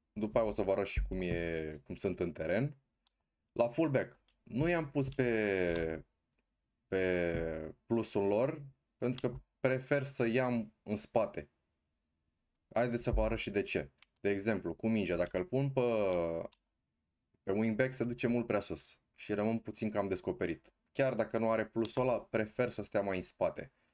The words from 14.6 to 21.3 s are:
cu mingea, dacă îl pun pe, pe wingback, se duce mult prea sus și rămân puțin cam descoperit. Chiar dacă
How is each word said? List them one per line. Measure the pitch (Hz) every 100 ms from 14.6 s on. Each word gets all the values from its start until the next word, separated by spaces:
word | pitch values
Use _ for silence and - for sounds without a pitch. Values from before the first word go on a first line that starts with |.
| 90
cu | 82 113
mingea, | 113 90 87
dacă | 87 92
îl |
pun | 92 131 139
pe, | 135 123 113 98 90 85 82 - _ _ _ _ _ _ _ _ _
pe | -
wingback, | 98 113 107 131
se | 131
duce | 120 120 120
mult | 120 117
prea | 107
sus | - 78 - - _
și | - -
rămân | 101 107 113
puțin | - - 110
cam | 104 98
descoperit. | 92 - 90 90 82 - _ _
Chiar | - 135
dacă | 113 107